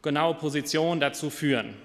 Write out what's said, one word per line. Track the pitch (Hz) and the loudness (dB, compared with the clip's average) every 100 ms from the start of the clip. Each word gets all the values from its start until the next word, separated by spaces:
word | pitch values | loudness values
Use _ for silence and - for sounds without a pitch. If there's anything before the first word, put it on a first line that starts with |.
genaue | 151 147 165 | 0 2 2
Position | 160 151 147 143 156 165 170 | 2 -2 -2 -2 0 2 2
dazu | 143 - 147 | 0 0 -6
führen. | - 147 127 110 107 | -2 0 2 0 -12